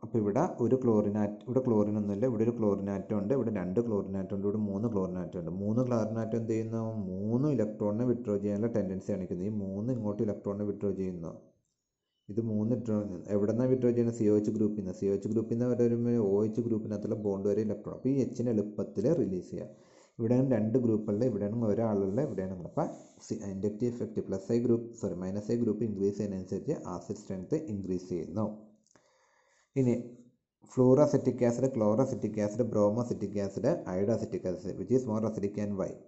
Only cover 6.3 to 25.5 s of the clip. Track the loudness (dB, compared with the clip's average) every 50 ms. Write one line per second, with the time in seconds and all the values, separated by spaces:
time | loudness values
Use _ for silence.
6.3 | -2 -4 -2 -2 -2 -2 -2 -4 -4 -4 -4 -4 -4 -6 -6 -6 -6 -4 -2 0
7.3 | 0 2 2 2 2 2 0 0 0 -2 -2 0 0 0 2 0 0 0 0 -2
8.3 | -2 0 0 0 0 0 0 0 0 0 -2 -2 -4 -6 -4 -4 -4 -4 -2 -4
9.3 | -4 -4 -4 -4 -4 -4 -4 -4 -4 -4 -2 -2 -2 -2 -2 -4 -2 -2 -2 -2
10.3 | -2 -4 -4 -6 -4 -2 -2 -4 -4 -2 -2 -2 -2 0 -2 -4 -4 -6 -8 -10
11.3 | -12 -12 -18 -20 _ _ _ _ _ _ _ _ _ _ _ _ _ _ _ -6
12.3 | -4 -2 -2 0 0 0 0 0 0 -2 -2 -2 -2 -2 -2 -2 -6 -10 -6 0
13.3 | 2 2 2 2 2 2 4 4 4 4 4 2 4 4 2 0 2 2 4 4
14.3 | 6 4 4 2 0 2 2 2 2 -2 -4 -6 -6 -2 0 0 0 0 0 0
15.3 | 0 0 0 0 0 0 2 0 2 2 4 2 4 2 2 2 2 2 4 4
16.3 | 4 4 4 2 0 0 0 0 0 0 0 -2 -6 -4 -2 -2 -4 -2 0 0
17.3 | 0 0 2 2 2 2 2 0 -2 -4 -6 -10 -10 -4 0 0 2 2 2 0
18.3 | 0 -2 -2 0 2 2 0 0 -2 -4 -6 -4 -2 0 2 2 4 4 2 0
19.3 | 0 -4 -6 -6 -10 -10 -10 -10 -14 -20 -20 -20 -20 -20 -20 _ _ -4 0 2
20.3 | 4 4 4 4 2 2 2 2 2 4 4 4 2 2 2 0 0 0 2 0
21.3 | 0 0 -2 -2 -2 0 0 2 2 2 2 2 2 2 0 0 0 0 -2 -2
22.3 | -2 -4 -6 -6 -6 -8 -10 -8 -4 -4 -4 -4 -4 -12 -18 -20 -20 -20 -10 -8
23.3 | -8 -6 -6 -8 -6 -4 -4 -4 -2 0 -2 -2 -2 -2 -6 -6 -4 -6 -4 -4
24.3 | -4 -6 -2 0 0 0 4 4 2 2 0 -6 -12 -6 -6 -4 -4 -4 -6 -4
25.3 | -4 -6 -4 -2